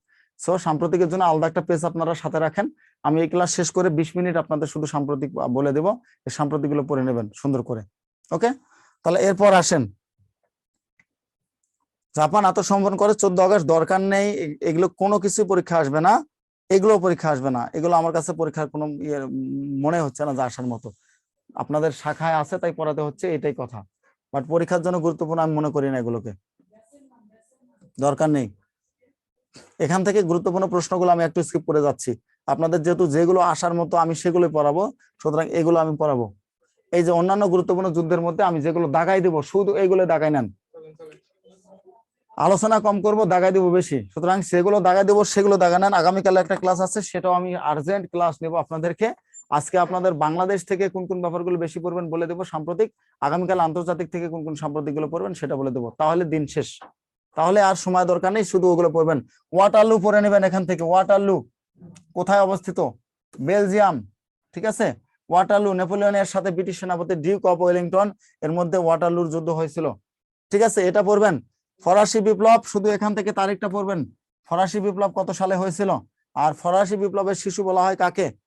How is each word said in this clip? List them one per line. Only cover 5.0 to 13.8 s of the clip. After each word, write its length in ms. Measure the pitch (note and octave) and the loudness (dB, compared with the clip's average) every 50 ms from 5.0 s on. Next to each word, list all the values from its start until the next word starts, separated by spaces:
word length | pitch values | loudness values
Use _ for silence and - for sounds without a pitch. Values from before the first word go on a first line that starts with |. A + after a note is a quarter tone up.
| C#3+ C#3 D3 C3+ D3 C3+ - | -4 -4 -4 -4 -6 -6 -4
বলে 380 | - - B2 B2 C3+ C#3+ C#3+ | -4 -4 -2 -2 0 0 0
দেবো, 180 | C3+ D3 D#3+ G3 A3+ B3 _ _ _ _ _ | 0 0 0 -2 -2 -4 _ _ _ _ _
এই 40 | B2+ | -10
সাম্প্রতিকগুলো 520 | - - D3+ C#3+ D3+ D3+ C#3 C#3+ D3 D3 C3+ | -6 -4 -4 -2 -2 -4 -2 -2 -2 -4 -2
পড়ে 160 | B2+ D3 C3+ B2+ | -2 -2 -2 -2
নেবেন 260 | C3 B2 A#2 A2 G#2 - | -2 -2 -4 -6 -8 -10
সুন্দর 280 | - - C#3 C3+ B2+ | -6 -4 -4 -2 -2
করে। 200 | A#2 - B2 A2 G2+ - _ _ _ _ _ _ _ _ | -4 -6 -8 -10 -10 -14 _ _ _ _ _ _ _ _
ওকে, 180 | D#3+ E3+ A3 A#3+ C4+ - _ _ _ _ _ _ _ _ | -4 -2 -2 -2 -2 -6 _ _ _ _ _ _ _ _
তাহলে 180 | - E3 F3 F#3+ | -2 0 0 2
এরপর 320 | F#3+ G3 F#3+ F#3 G#3 G3+ | 2 0 2 4 4 6
আসেন, 400 | F#3+ F3+ E3+ - F#3 D3+ A#2 G2+ - _ _ _ _ _ _ _ _ _ _ _ _ _ _ _ _ _ _ _ _ _ _ _ _ _ _ _ _ _ _ _ _ _ _ _ _ _ _ _ _ _ _ _ - | 6 6 4 4 2 0 0 -2 -8 _ _ _ _ _ _ _ _ _ _ _ _ _ _ _ _ _ _ _ _ _ _ _ _ _ _ _ _ _ _ _ _ _ _ _ _ _ _ _ _ _ _ _ -2
জাপান 280 | D3+ D3+ D3+ E3+ G#3 G3+ | 0 0 2 4 4 4
আত্মসমর্পণ 520 | F#3 F3+ G#3 F#3+ - G3+ G3 G3 G3+ G3 | 4 2 0 0 2 2 2 2 0 0
করে 180 | F#3 G3+ G#3 G#3+ | 2 2 2 4
চোদ্দ 260 | - - G3 F3+ F3+ | 2 2 2 4 4
আগস্ট, 260 | F#3 F#3 G#3 G3 D#3 | 4 4 4 4 4
দরকার 340 | C#3 E3 D#3+ | 2 2 2